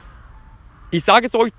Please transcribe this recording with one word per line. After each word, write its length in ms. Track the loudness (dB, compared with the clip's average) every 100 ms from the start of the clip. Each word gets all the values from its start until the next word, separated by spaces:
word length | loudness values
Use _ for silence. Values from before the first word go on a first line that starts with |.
| -20 -20 -20 -20 -20 -20 -20 -20 -10
ich 140 | -4
sage 220 | 2 2 2
es 80 |
euch, 180 | -2 -4